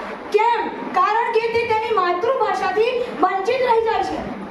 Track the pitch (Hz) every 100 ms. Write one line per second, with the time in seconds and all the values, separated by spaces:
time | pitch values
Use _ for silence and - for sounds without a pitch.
0 | - - - 415 466 453 - - - 370
1 | 392 440 480 440 466 466 466 440 453 403
2 | 359 349 480 523 427 381 381 403 480 494
3 | 494 - 370 392 392 523 494 453 440 403
4 | 381 320 - - -